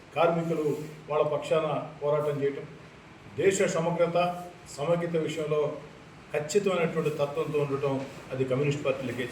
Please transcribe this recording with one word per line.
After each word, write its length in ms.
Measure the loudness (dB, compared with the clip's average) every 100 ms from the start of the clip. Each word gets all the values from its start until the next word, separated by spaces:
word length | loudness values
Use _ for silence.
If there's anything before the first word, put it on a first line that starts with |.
| -10 2
కార్మికులు 520 | 4 4 0 0 0 -2 -4 -12 -2
వాళ్ళ 160 | 2 2
పక్షాన 320 | 2 2 2 2 -2 -4 -4
పోరాటం 340 | 0 2 2 0
చేయటం, 240 | 0 -2 -10 -14 -18 -20 -20 -20 -16 2
దేశ 220 | 2 4 2 2
సమగ్రత, 400 | 0 2 2 4 2 0 -10 -14 -16 -6
సమైక్యత 400 | 2 2 2 0 0
విషయంలో 360 | -2 0 2 2 -2 -10 -18 -20 -20 -6
ఖచ్చితమైనటువంటి 760 | -4 0 2 2 2 2 2 0 0
తత్వంతో 380 | -2 0 -2 0
ఉండటం 300 | 2 2 0 0 -4 -10 -10
అది 120 | -2 2
కమ్యూనిస్ట్ 360 | 2 2 2 0
పార్టీలకే 400 | 0 -2 -4 -4